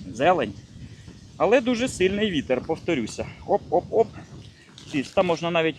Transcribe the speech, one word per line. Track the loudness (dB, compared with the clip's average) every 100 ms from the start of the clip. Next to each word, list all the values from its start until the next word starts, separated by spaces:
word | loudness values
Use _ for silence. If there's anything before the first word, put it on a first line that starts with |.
| -12
Зелень. | 0 4 4 0 -6 -16 -18 -18 -16 -18 -20 -14 0
Але | 4 4
дуже | 4 0 0
сильний | 2 2 2 0
вітер, | 0 0 0 0
повторюся. | -4 0 0 -2 -6 -10 -10 -2
Оп-оп-оп. | -2 0 -2 2 2 0 -2 -18 -18 -20 -20 -20 -20 -6
Дивіться, | -4 0
там | 2 2
можна | 2 0
навіть | 2 2